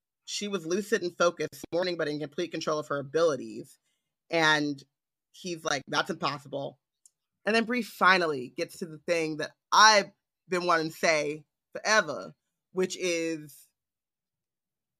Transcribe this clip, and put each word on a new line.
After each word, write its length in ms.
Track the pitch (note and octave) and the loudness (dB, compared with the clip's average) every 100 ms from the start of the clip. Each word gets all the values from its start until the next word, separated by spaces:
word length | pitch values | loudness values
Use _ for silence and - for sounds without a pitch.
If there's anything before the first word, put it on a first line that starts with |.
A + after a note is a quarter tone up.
| _ _ - | _ _ -12
"She 220 | - G#3 | -8 -4
was 160 | G3 D#3+ | -6 -2
lucid 360 | F#3 G3+ G#3+ | -4 0 -2
and 140 | F3 - | -2 0
focused 340 | F3 - D3 | 0 0 -8
this 100 | - - | -8 -6
morning, 240 | E3 F#3 E3+ | -4 -2 -2
but 100 | D3+ | -4
in 100 | D3+ | -4
complete 320 | D3 - E3+ | -8 -6 -6
control 280 | E3 D#3+ D#3 | -4 -4 -4
of 80 | D3 | -2
her 100 | C#3+ | -6
abilities." 800 | C#3 D#3 E3+ C3 A2+ G#2+ D#3 - _ _ _ _ - | -2 2 2 2 -6 -12 -14 -20 _ _ _ _ -4
And 520 | E3 D#3 D3+ D3 C#3 - _ _ _ _ | 2 4 4 2 -4 -12 _ _ _ _
he's 300 | - F#3 E3 D#3+ | -14 -10 -8 -4
like, 180 | C#3+ - | -6 -2
"That's 220 | D3+ D#3+ | -2 -2
impossible." 680 | E3 D3+ C#3+ C#3 C#3 C#3 - _ _ _ _ _ _ - | -2 -4 -6 -10 -8 -10 -12 _ _ _ _ _ _ 0
And 100 | A3+ | 0
then 100 | A3 | 0
Bree 180 | B3 | -2
finally 720 | G#3 - F#3 F#3 E3+ C#3+ B2 - | -4 2 4 6 4 -2 -6 -8
gets 220 | E3 - | -8 -8
to 60 | F3 | -12
the 100 | D#3 | -10
thing 380 | - E3+ D#3+ D3+ | -4 -2 -2 -4
that 140 | D3+ - - | -8 -10 2
I've 400 | F3+ G#3+ G#3+ F3 _ _ _ - | 8 8 8 2 _ _ _ -6
been 160 | F3+ F3 | -2 2
wanting 220 | E3 D#3+ | 2 0
to 40 | - | -2
say 480 | F3+ D#3 D3 D#3 - _ _ | 0 2 0 -6 -12 _ _
forever, 600 | - - G#3+ D#3 A#2 F#2 - _ _ _ | -8 2 2 2 -4 -10 -16 _ _ _
which 240 | F3+ F#3 - | -4 -4 -2
is, 720 | F3+ E3+ E3 D#3+ D3+ - - _ _ _ _ _ _ _ _ _ _ _ _ _ | -2 -2 -2 -6 -10 -20 -20 _ _ _ _ _ _ _ _ _ _ _ _ _